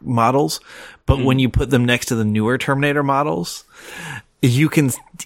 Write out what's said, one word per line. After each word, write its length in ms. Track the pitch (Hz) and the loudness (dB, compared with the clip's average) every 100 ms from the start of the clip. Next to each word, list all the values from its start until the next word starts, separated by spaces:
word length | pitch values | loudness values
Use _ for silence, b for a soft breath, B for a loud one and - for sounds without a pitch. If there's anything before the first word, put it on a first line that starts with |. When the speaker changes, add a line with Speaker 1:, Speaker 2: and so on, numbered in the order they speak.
Speaker 1:
models. 580 | - 117 117 139 156 - B B B B - | -4 0 2 2 0 -4 B B B B 0
But 100 | 135 | 0
Speaker 2:
Mm. 80 | 127 | 2
Speaker 1:
when 140 | 131 | 2
you 100 | 123 | 2
put 220 | - 110 | 0 2
them 140 | 123 123 | 2 2
next 200 | 120 - | 0 0
to 100 | 113 | -2
the 80 | |
newer 360 | 107 107 110 127 | 0 0 0 0
Terminator 420 | - 139 143 143 | -2 0 0 0
models, 640 | 139 139 151 170 175 - - B B B 165 127 B - | 0 0 -2 -4 -6 -12 -18 B B B -14 -16 B 0
you 260 | 131 127 151 | 2 2 2
can 220 | 160 135 - - - | 2 0 -2 -12 -18